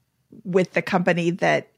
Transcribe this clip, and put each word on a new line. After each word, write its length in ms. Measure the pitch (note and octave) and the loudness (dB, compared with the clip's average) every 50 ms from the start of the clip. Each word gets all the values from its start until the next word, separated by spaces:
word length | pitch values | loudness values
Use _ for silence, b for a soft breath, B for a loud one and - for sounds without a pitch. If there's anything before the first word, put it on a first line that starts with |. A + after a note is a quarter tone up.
| _ _ _ _ _ _ - - - | _ _ _ _ _ _ -20 -14 -6
with 300 | F#3+ F3 F#3+ F3 - - | -2 0 0 0 0 -2
the 80 | - - | -4 -2
company 480 | - G3+ F3+ F3+ F#3 E3+ F3 E3 E3+ | 0 0 0 2 2 0 2 0 -2
that 380 | E3+ - E3+ D#3+ D3+ - - - _ | -2 0 0 0 0 0 -2 -6 _